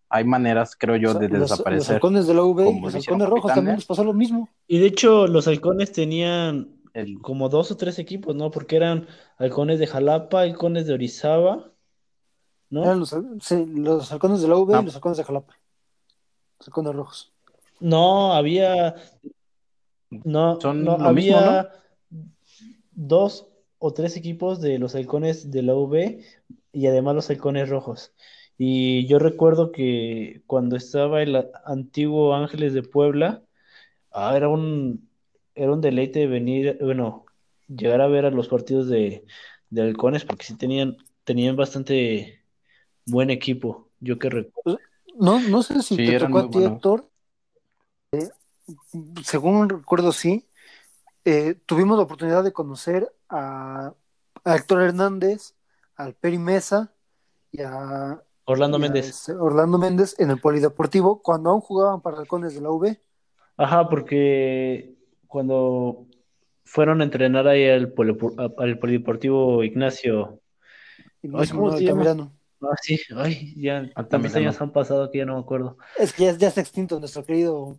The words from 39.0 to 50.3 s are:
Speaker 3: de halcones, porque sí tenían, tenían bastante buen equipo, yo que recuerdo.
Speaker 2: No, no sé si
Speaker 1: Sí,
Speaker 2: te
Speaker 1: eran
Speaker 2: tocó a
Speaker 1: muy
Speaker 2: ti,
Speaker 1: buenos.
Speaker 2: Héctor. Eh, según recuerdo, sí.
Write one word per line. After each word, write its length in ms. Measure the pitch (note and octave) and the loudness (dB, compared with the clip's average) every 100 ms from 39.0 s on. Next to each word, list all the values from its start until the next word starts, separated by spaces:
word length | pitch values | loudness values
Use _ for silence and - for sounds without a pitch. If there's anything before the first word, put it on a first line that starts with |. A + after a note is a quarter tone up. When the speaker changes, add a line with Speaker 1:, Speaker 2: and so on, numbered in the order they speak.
| G#2 F#2+ - - - - - | 0 -4 -16 -20 -20 -20 -10
Speaker 3:
de 120 | A2+ | -4
halcones, 420 | A2+ A2 B2 D3 | -2 0 0 0
porque 220 | - G2+ - | -4 -10 -10
sí 100 | A2 | -8
tenían, 400 | B2+ C3+ C3+ B2+ _ _ - | -4 -2 -4 -6 _ _ -4
tenían 320 | A#2+ B2 C3 | 0 0 0
bastante 840 | C3+ C#3 C3 C3+ A#2+ G#2+ G2 - _ _ _ _ _ _ - | -2 -4 -2 0 0 -2 -6 -18 _ _ _ _ _ _ -4
buen 240 | B2 C3 | 0 0
equipo, 600 | B2+ - B2+ A#2+ - _ _ | 0 -4 -4 -6 -10 _ _
yo 180 | B2 A#2+ | -8 -4
que 120 | C3+ | -4
recuerdo. 500 | A#2 - - E3+ F#3 _ _ _ D4+ | -4 -8 -4 -2 -2 _ _ _ 0
Speaker 2:
No, 240 | F#3+ A#3 | 4 4
no 200 | A#3 G#3 | 4 2
sé 220 | A3+ C#4+ | 2 -2
si 120 | A#3 F#3+ | -2 0
Speaker 1:
Sí, 80 | A#2 | 2
Speaker 2:
te 100 | - | 2
Speaker 1:
eran 160 | - | 2
Speaker 2:
tocó 80 | F#3+ | 2
a 20 | |
Speaker 1:
muy 80 | F#3 | 2
Speaker 2:
ti, 60 | F#3 | 2
Speaker 1:
buenos. 140 | F#3+ A3 | 2 0
Speaker 2:
Héctor. 340 | G3 A3 - _ _ _ _ _ _ _ _ _ _ | 0 0 -4 _ _ _ _ _ _ _ _ _ _
Eh, 160 | D3 E3 - _ _ - D#3 _ E3 D#3 E3+ | -8 -8 -12 _ _ -20 -20 _ -16 -16 -16
según 460 | - D3+ D#3 G3+ G#3 | -8 -2 0 2 2
recuerdo, 420 | F#3 C#3+ F3 F3 | -2 -2 0 2
sí. 360 | E3 E3+ | 0 -2